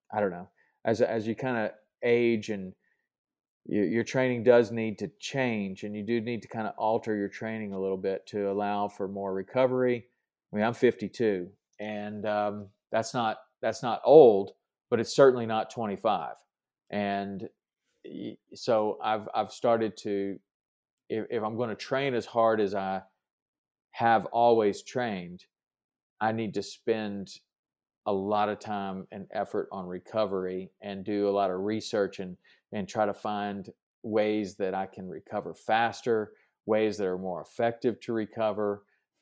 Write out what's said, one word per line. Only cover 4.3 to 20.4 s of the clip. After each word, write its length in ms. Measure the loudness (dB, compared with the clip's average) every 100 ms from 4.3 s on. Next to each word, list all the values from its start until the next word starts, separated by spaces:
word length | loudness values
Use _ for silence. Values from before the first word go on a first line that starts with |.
| 2
does 280 | 6 6 6
need 260 | 0 -4 -4
to 100 | -8 -8
change, 640 | -8 -2 -2 -2 -4 -6
and 120 | -8 -8
you 80 |
do 180 | -2 -2
need 200 | -2 -8
to 60 | -8
kinda 260 | -8 -6 -2
alter 380 | 0 0 0 -2
your 140 | -2
training 440 | -4 -8 -6 -6
a 60 | -4
little 180 | -2 -2
bit 280 | -2 -4 -4
to 220 | -4 -2
allow 380 | 0 -2 -2 -4
for 200 | -4 -6
more 260 | -4 -4
recovery. 760 | -4 -2 2 2 4 2 0 -4 _ _ _ _
I 40 | -2
mean, 80 | 0
I'm 80 |
fifty-two, 800 | 4 4 4 -6 0 0 2 -4 -12 _ -12
and, 460 | -10 -8 -8 -6 -4
um, 440 | -2 -2 -4 -12 _ _
that's 220 | -2 -2
not, 260 | -2 -2 -4 -10 -6
that's 220 | -4 -2
not 180 | -4 0 10
old, 480 | 12 12 8 0 -8 _ _ -2
but 100 | 0
it's 140 | 0
certainly 320 | 8 8 8 0
not 240 | -2 -4
twenty-five. 640 | -4 -4 -2 0 0 -2 -12 _ _ _ _ _
And 600 | -4 -2 -2 -4 -8 -12 _ _ _ _ _ -16
y-, 320 | -10 -10 -12 _
so 440 | -10 0 2 2 -2
I've, 240 | -2 -2 -2
I've 180 | -4 -4
started 460 | 0 2 2 2 -4
to, 420 | -4 -2 -2 -8